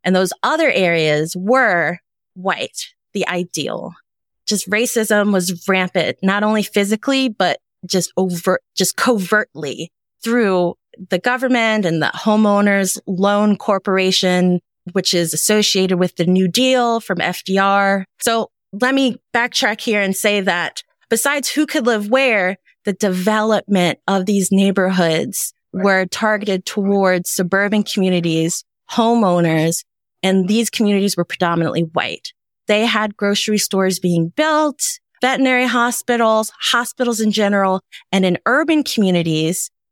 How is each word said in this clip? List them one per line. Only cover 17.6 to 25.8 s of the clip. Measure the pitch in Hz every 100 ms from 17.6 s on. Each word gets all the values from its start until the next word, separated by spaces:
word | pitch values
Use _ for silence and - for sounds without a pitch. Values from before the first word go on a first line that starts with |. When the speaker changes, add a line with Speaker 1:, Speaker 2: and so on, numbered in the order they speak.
| 196 202 196 196 190 -
Speaker 1:
So | 226 226 - _ _
let | 202 247
me | 269 269 - _
backtrack | - 233 - 233 220
here | 247 208
and | 196
say | 190 208 208
that | 190 175 160 - - _ -
besides | 226 277 294 -
who | 294 302
could | 311 240
live | 220 208
where, | 262 269 208 185 196 _ _
the | -
development | 190 202 185 190 214 220 208 - 190 175 - -
of | 196 185
these | 202 180
neighborhoods | 196 196 190 185 185 165 160 - - - - _
Speaker 2:
Right. | 190